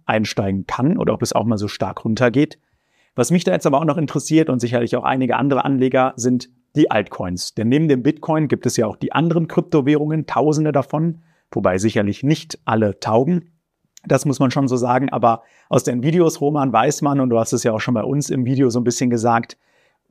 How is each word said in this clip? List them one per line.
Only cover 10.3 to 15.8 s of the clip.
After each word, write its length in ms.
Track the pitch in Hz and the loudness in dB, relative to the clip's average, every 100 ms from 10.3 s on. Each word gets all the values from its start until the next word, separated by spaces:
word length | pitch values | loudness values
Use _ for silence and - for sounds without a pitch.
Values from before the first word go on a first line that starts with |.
| 120 147 151 151 | 0 2 2 0
davon, 500 | 143 - 151 165 160 _ _ _ | 0 -2 -2 -2 -4 _ _ _
wobei 280 | - 95 95 | -2 0 2
sicherlich 460 | 107 110 101 98 | 0 0 -2 -2
nicht 340 | 139 156 - - | 0 -2 -4 -10
alle 340 | - 110 104 - | -2 0 0 -2
taugen. 540 | 113 110 143 175 - _ _ _ _ - | 0 0 2 -2 -4 _ _ _ _ -12
Das 200 | - 135 | -2 0
muss 160 | 143 131 | 0 0
man 100 | 131 | 0
schon 160 | 143 135 | 0 0
so 100 | 123 | 0
sagen, 340 | 123 131 135 | 2 0 0
aber 340 | 127 117 113 _ _ - | 2 2 0 _ _ -2
aus 160 | 127 | 0